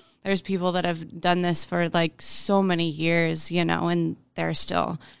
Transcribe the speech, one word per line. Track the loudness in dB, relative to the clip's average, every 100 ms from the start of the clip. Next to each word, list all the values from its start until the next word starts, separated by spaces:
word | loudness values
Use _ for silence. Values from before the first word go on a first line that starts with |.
| -20 _
There's | -2 -2
people | 0 -2 0
that | 0
have | -2 -4 -8 -4
done | 0 2
this | 2 0
for, | -2 0 0
like, | 2 0 -2
so | -6 -4 2 2
many | 4 2 0
years, | 0 2 2 2 0 -2
you | 0
know, | 0 0 0
and | 0 0 -4 _ -6
they're | -2
still, | -2 0 0 -2 -4 -12 -20